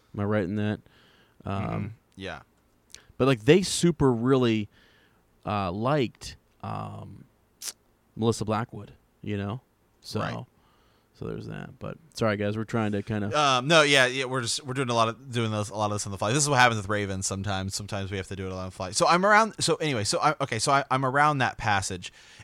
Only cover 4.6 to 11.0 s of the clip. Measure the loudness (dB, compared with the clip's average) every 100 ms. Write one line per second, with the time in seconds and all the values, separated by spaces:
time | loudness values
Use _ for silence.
4.6 | -2 _ _ _ _ _ _ _ -6 -4
5.6 | -2 -2 0 0 -2 -4 -18 -18 _ _
6.6 | -10 -8 -8 -12 -16 -18 -20 _ _ _
7.6 | -14 -14 _ _ _ -2 0 0 -2 -2
8.6 | -4 -8 -18 -20 _ _ -6 -4 -4 -6
9.6 | -12 _ _ _ -10 -6 -6 -8 -12 _
10.6 | _ _ _ _